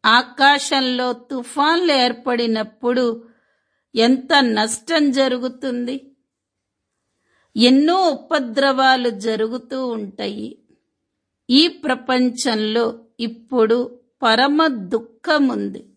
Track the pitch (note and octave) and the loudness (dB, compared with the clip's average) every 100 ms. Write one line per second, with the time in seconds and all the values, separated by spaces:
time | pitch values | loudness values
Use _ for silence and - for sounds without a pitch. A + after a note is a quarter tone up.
0 | - A#3 B3+ - C#4 C#4+ C#4 C#4 B3+ B3 | 4 2 0 2 2 2 0 -2 0 -2
1 | B3 A#3+ - C4 A#3+ D4 D4 E4+ F4+ C#4 | -4 -6 -8 -10 -8 -2 0 2 2 2
2 | B3 B3 C4+ A#3+ A#3 A3 G#3+ _ A#3+ B3 | 0 -2 -4 -2 0 -2 -6 _ -2 0
3 | A#3+ A3+ - _ _ _ _ _ _ A3 | 0 -4 -14 _ _ _ _ _ _ 0
4 | A#3 C4 - C#4+ B3 G#3+ A3+ - - E4 | 2 2 2 2 2 0 -2 -6 -4 0
5 | D4 C4 C4 B3+ B3+ B3+ C4+ A#3+ A#3+ C4+ | 2 2 0 0 -6 -6 -8 -6 -6 -8
6 | - _ _ _ _ _ _ _ _ _ | -14 _ _ _ _ _ _ _ _ _
7 | _ _ _ _ _ G#3+ A#3+ C4+ D4+ F#4 | _ _ _ _ _ 2 4 6 4 2
8 | F4 C#4 - D#4 B3 A3 C#4 C4 C4 C4 | 0 -2 -4 -4 -2 0 0 2 2 2
9 | A#3+ G3 A3 A3 A3 A#3+ B3 C4 B3+ A3+ | 0 -4 -6 -4 -4 -6 -10 -8 -6 -8
10 | G3+ G3 G3+ G#3 A3 - _ _ _ _ | -10 -10 -10 -8 -12 -16 _ _ _ _
11 | _ _ _ _ - C4 E4+ - B3+ B3+ | _ _ _ _ 2 4 4 -2 -4 -4
12 | - B3+ B3+ A#3+ B3+ A3 G#3+ A3+ A3+ - | -2 0 0 -2 -4 -2 -2 0 -2 -4
13 | _ - A#3 - _ B3+ A3 A#3+ B3 - | _ -10 -8 -8 _ 0 2 2 0 -10
14 | _ _ A#3+ A3 C4+ D4 D#4+ A#3+ F3+ A3+ | _ _ 0 2 2 2 0 -2 -4 -6
15 | A3+ _ - D4+ C4+ G#3+ G3+ F#3+ - | -6 _ -2 2 2 0 -6 -10 -18